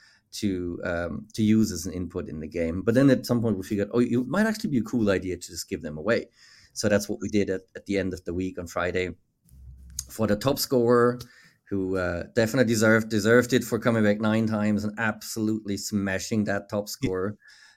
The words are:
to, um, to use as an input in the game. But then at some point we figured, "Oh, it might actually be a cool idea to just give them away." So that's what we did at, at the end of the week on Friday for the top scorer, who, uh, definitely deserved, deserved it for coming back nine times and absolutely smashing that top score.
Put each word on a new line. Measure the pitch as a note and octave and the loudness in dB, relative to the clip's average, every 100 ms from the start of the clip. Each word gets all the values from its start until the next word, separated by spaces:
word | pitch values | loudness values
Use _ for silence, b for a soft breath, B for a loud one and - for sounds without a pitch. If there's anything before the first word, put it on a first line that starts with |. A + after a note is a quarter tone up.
| b b _ | b b _
to, | - G#2 F#2 F2 E2+ | -6 -4 -2 -4 -6
um, | F2+ E2+ E2+ - - | -4 -4 -4 -8 -10
to | - | 0
use | G#2+ A2 G2+ | 4 4 4
as | F2 F2 | -2 -8
an | |
input | F2+ F2 F2+ - | -6 -6 -6 -8
in | D#2 | -10
the | D#2 | -8
game. | E2+ E2 F2 | -2 -2 0
But | G#2 A2+ | 2 4
then | C#3 | 6
at | C3 - | 4 2
some | A#2+ | 0
point | A2 F#2 | 0 -2
we | |
figured, | F#2+ G2+ G2+ | -2 -4 0
"Oh, | A#2+ | 0
it | B2 A#2+ B2+ | 2 0 0
might | F3 A3 | 0 0
actually | G#3+ - | -2 -2
be | C3+ | -2
a | |
cool | G#2 B2 G#2 | 0 0 2
idea | F#2 F2+ F2 | 2 -2 -8
to | - | -10
just | E2 - | -12 -8
give | F2+ | -8
them | D#2 D2+ | -8 -6
away." | D#2 A2+ - b b b b | 0 0 -2 b b b b
So | - G#2+ | -4 2
that's | G2+ G#2 | 2 0
what | G#2 | -6
we | G2+ | -2
did | G#2 G2 | 0 0
at, | F#2 - - | -4 -8 -18
at | - | -4
the | G2 | -2
end | F#2 | -2
of | F2 F2+ | -6 -6
the | |
week | F2 F#2 F#2 | -4 -4 -6
on | F2 | -8
Friday | F2+ F2 F2+ F2+ E2+ _ _ _ - - - - - - | -4 -2 -2 -4 -6 _ _ _ -20 -20 -20 -14 -14 -12
for | - G#2+ | -4 0
the | G#2 | 2
top | C3+ C#3+ | 2 0
scorer, | - B2+ A#2 B2 A#2+ B2 B B B B _ | 0 2 4 6 4 2 B B B B _
who, | G2 F#2+ F#2+ | -4 -2 0
uh, | F2+ F2 - - | 0 -2 -2 0
definitely | A2+ C3 A#2 | 2 2 2
deserved, | A2 A2 A2 A2 | 4 6 6 4
deserved | A2 G#2 B2 A#2+ | 0 6 6 6
it | B2+ | 0
for | B2 A2+ | 0 0
coming | B2 A2+ | 2 4
back | G#2+ G#2 | 2 2
nine | A2 A2 A2 | 2 2 2
times | A2 G#2+ G#2 | 0 0 0
and | G#2+ G#2 | -2 -2
absolutely | A2+ G#2+ - A2+ A2 A2 G2+ G2+ | -4 -4 -8 -4 -2 -2 -4 -6
smashing | - G#2 G2 F#2+ - A2 | -4 -4 -2 -4 -2 -2
that | G#2 G2+ - | 0 -2 -4
top | G#2+ G#2 | -6 -6
score. | - B2 F#2 G2 G#2 b b b | -6 -4 -2 -4 -6 b b b